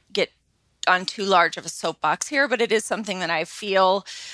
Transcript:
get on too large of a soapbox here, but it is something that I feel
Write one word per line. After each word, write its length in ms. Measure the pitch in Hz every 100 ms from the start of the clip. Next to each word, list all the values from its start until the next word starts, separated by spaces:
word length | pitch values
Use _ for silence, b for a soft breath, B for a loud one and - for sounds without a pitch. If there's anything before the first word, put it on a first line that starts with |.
| _
get 160 | - 180 _ _ _ _ _ -
on 160 | 185
too 200 | 185 -
large 340 | 196 185 170 165
of 80 | 165
a 20 |
soapbox 600 | - 175 165 156 170 -
here, 200 | 294 277
but 140 | 226
it 100 | 220
is 140 | 220 -
something 320 | 185 208 185
that 100 | 170
I 160 | 165
feel 640 | 165 - 208 190 185 196 - B B